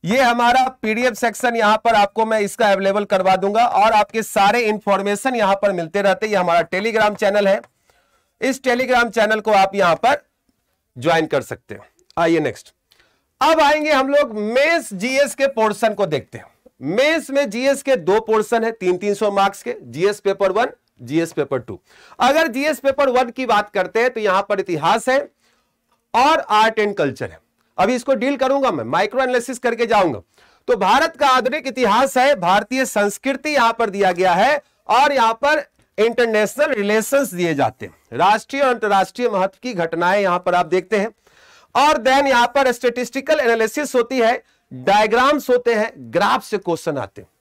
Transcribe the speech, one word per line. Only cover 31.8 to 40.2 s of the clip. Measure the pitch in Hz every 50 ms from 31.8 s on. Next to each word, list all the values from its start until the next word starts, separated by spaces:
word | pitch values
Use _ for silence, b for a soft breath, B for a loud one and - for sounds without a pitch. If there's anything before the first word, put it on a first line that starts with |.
| 247 202 202 233 277 269 -
है, | 254 247 277 294
भारतीय | 208 170 170 190 208 214 _ 254 262 262
संस्कृति | 202 - 214 202 202 - - - 269 277 269 - 302
यहां | 294 277 233 226 226
पर | - 233 208
दिया | 185 202 202 185 180
गया | 170 190 185 170
है | 180 214 269 302 277 _ _ _ _ _ -
और | 214 247 285 294 285
यहां | 262 226 220 226
पर | _ - 285 302 302 277 _ _ _ _ _ _
इंटरनेशनल | - 214 233 233 247 240 226 214 208 214 190 - 254 294 320 262
रिलेशंस | 214 202 202 214 220 214 - 277 277 277 190 180
दिए | 175 175 170 160
जाते | 139 131 110 - _ 107
हैं, | 90 _ _ _ _ 113
राष्ट्रीय | 127 170 196 214 214 - - 269 277
और | 277 262
अंतर्राष्ट्रीय | 247 214 220 208 202 196 185 - _ - 247 240
महत्व | 208 190 185 196 _ _ -
की | 254 233
घटनाएं | 175 170 165 165 165 170 180 196 208